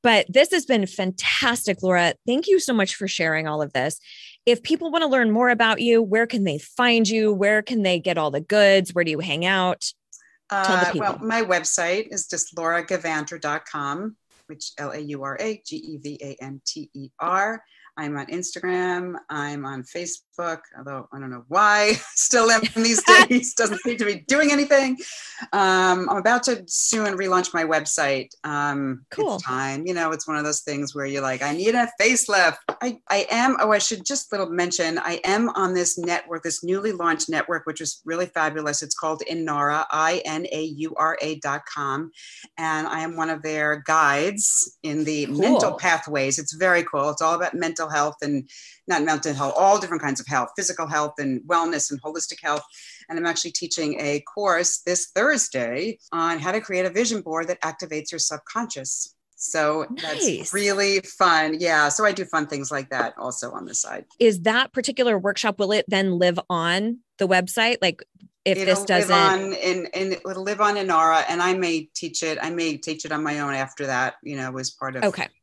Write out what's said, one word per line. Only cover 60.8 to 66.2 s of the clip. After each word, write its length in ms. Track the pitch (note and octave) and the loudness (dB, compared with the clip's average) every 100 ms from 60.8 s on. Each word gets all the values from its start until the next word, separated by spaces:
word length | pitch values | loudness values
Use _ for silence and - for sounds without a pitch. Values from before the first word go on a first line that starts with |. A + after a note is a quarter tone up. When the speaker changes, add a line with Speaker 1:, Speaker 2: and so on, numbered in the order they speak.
| G3+ G3 | 2 0
Speaker 2:
fun. 560 | - - F#3 E3 D#3 D#3 | -2 2 4 4 2 0
Yeah. 280 | F3 D#3 D3 | 2 4 2
So 140 | D3 | 4
I 80 | G#3+ | 2
do 120 | F#3+ | 0
fun 220 | F3+ D#3+ D3 | -2 -2 -2
things 220 | C#3+ C3+ | -6 -6
like 180 | C#3+ C3 | -6 -6
that 240 | C3 A#2 - | -4 -4 -4
also 340 | B2 - A#2+ | -8 -8 -8
on 140 | G2 F2+ | -10 -8
the 80 | |
side. 300 | - - - - _ | -6 -6 -8 -14 _
Speaker 1:
Is 220 | A#3 G3 | 4 4
that 300 | F3 A#3 C4 | 0 0 0
particular 440 | - B3+ B3+ B3 G#3 | -2 -4 0 2 2
workshop, 400 | G3 G3+ A3 G3 | 0 0 -2 0
will 100 | G3 | 0
it 120 | G#3 - | 0 2
then 320 | G3 G3 | 0 2
live 220 | F3 | 2